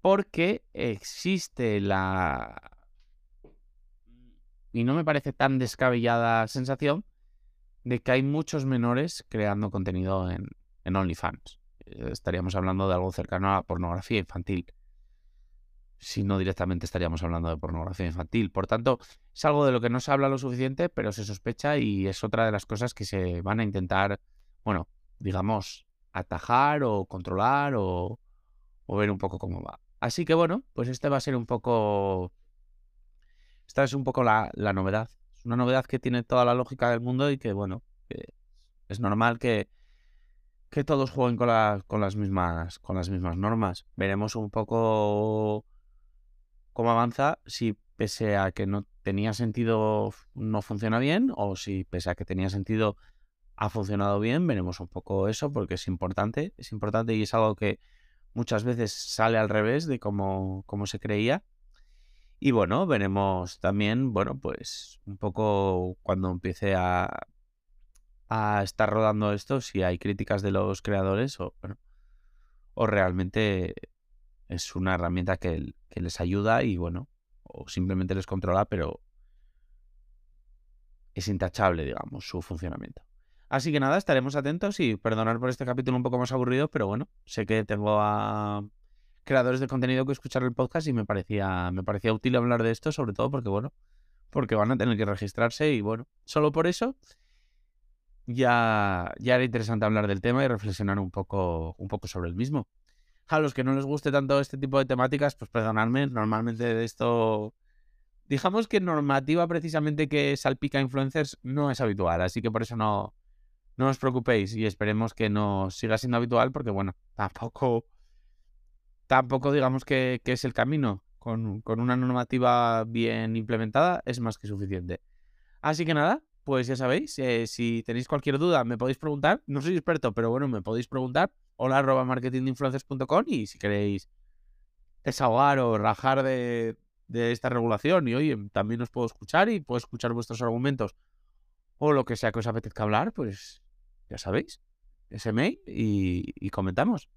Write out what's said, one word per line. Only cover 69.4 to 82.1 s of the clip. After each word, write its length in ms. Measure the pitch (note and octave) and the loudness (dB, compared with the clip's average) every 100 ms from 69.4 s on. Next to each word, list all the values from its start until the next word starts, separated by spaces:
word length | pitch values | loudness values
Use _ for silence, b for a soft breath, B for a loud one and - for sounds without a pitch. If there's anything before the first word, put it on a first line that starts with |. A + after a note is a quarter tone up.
| - C#3 | -2 -4
si 200 | - G2 | -2 0
hay 160 | F#2 F2+ | 0 0
críticas 460 | G2+ G2 - G2+ | -2 -4 -2 0
de 80 | G2+ | 0
los 320 | G2+ G2 G2 | 0 0 -2
creadores 560 | - G2+ F#2+ G2 C3 - | -2 0 0 0 -2 -4
o, 160 | F2+ - | -10 -10
bueno, 200 | F#2 G2+ _ - _ - _ - _ _ _ - | -14 -14 _ -20 _ -20 _ -20 _ _ _ 0
o 100 | A2+ | 2
realmente 880 | G#2 F#2 F2+ F#2 G#2+ G#2+ F#2+ F2+ - - _ _ _ _ _ - | 4 2 2 -2 0 2 2 -2 -6 -16 _ _ _ _ _ -10
es 260 | E2+ - - | -8 -6 -2
una 180 | F#2 | 0
herramienta 440 | F#2 E2+ F2+ F2+ F#2 | 0 0 -2 0 -2
que, 360 | F#2 D#2+ - - _ | -2 -4 -6 -12 _
que 100 | - | -8
les 220 | F2 - | -8 -4
ayuda 420 | F2 G2 G#2 A#2 | -2 0 2 2
y, 140 | B2+ F2+ | 2 -2
bueno, 320 | E2+ E2+ - _ _ _ | -4 -6 -10 _ _ _
o 240 | - - - | -20 -18 -10
simplemente 480 | - F#2 F#2 F#2 F#2+ | -4 0 0 0 -2
les 100 | F#2 | -4
controla, 380 | F#2+ F2+ F#2 | -4 0 2
pero 380 | G#2+ G2 D2 - _ _ - _ _ _ _ - _ - - - _ _ _ - _ _ _ - - - | 2 -2 -4 -6 _ _ -20 _ _ _ _ -20 _ -20 -20 -20 _ _ _ -20 _ _ _ -20 -14 -8
es 120 | F#2 | -4
intachable, 560 | F#2 F2+ - G2 E2+ | -2 -2 2 2 2
digamos, 460 | C#2+ A#1 - | -2 -6 -8